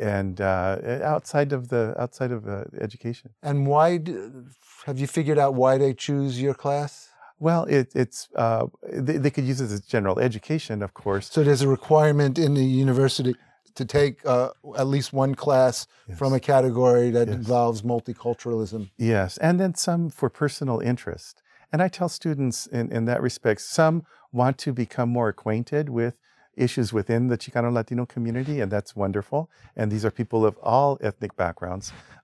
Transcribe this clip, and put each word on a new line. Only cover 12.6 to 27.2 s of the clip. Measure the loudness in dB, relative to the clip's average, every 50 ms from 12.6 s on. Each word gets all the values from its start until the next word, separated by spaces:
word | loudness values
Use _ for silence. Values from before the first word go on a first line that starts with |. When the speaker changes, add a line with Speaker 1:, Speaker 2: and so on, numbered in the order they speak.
| 2
Speaker 2:
university | 2 2 2 2 2 4 2 2 2 2 0 -2 -2 -2 -4 _ _ _ _ _ _ _
to | -10 -8
take, | -2 2 2 2 2 0 -4 0
uh, | 0 2 2 2 -2 -4 _ -18 -10 -4 -2
at | 0
least | 0 0 0 -2 -2
one | 0 0 0 0 0
class | -2 0 2 4 6 4 4 2 -2 -8 -12 _ _ _ -16
Speaker 1:
Yes. | -8
Speaker 2:
from | -2 0 0
a | 0 0
category | 2 4 4 4 4 4 2 4 4 6 6 6 4 4
that | 2 2 2 2
Speaker 1:
Yes. | 0
Speaker 2:
involves | -4 -2 0 2 2 2 2 0 -2
multiculturalism. | -4 -2 -4 -4 -4 -8 -12 -6 -6 -6 -6 -4 -4 -4 -4 -4 -4 -4 -6 -10 -10 -12 _
Speaker 1:
Yes, | -2 0 2 2 2 2 0 -2 0
and | 2 2 4 4
then | 2 0 -2
some | -2 -2 -2 0 0 -2 -4
for | -2 -2 -4 -4
personal | -2 -2 -2 -2 -2 -4 -4 -2 -2 -2
interest. | 0 -2 -2 -2 -4 -10 -10 -10 -14 -20 -20 _ _ _ _ _ _ _
And | 0 0
I | 0 0
tell | 0 -4 -4 -4
students | -4 -4 -4 -4 -2 0 -2 -2 -2 -4 -8
in, | -6 -4 -4 -4 -2
in | -2 -2 0
that | 0 0 0
respect, | -2 -2 -4 0 0 0 0 0
some | -4 -4 0 2 2 2 2 0 -4 -8 _ _ _ _
want | -2 0 0 0 0 -2
to | -4 -6
become | -4 -4 -4 -4 -4 -2 -2 0
more | 0 0 0 0
acquainted | -2 -4 -4 -2 -2 -2 -4 -2 -4 -4 -4 -2
with | -2 -2 -2 -2 -4 -8 _ _ _ _ _ _ _
issues | 0 0 0 2 0 -2 0
within | 0 -2 0 0 0 0